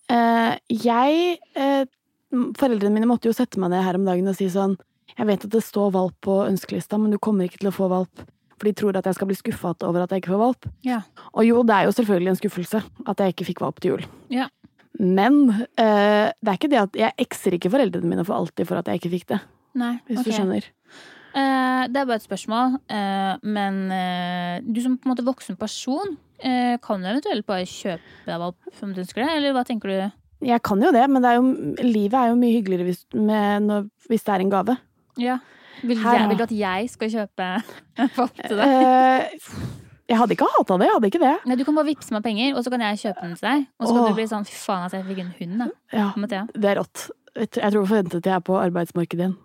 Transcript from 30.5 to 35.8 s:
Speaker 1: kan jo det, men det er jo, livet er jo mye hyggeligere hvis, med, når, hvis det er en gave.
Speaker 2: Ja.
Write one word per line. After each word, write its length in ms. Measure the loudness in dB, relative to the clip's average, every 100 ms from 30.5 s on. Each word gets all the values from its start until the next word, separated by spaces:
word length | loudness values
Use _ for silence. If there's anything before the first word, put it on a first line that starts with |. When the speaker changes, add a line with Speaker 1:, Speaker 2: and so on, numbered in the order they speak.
| 0
Speaker 1:
kan 160 | 2 2
jo 80 | 6 6
det, 80 | 6
men 80 | 4
det 80 | 4
er 80 | 4
jo, 100 | 4 2 -4 -2 0
livet 240 | 2 2 2
er 160 | 4
jo 80 | 4
mye 160 | 4 2
hyggeligere 320 | 2 0 -2
hvis, 160 | -4 -4
med, 560 | 0 2 2 2 2 2
når, 220 | 0 -4 _ -2
hvis 160 | -2
det 80 | 0
er 140 | 0 2
en 80 | 0
gave. 220 | 0 -2 _ _ _ -6
Speaker 2:
Ja. 160 | -4 -4 -8 -20 -20 -8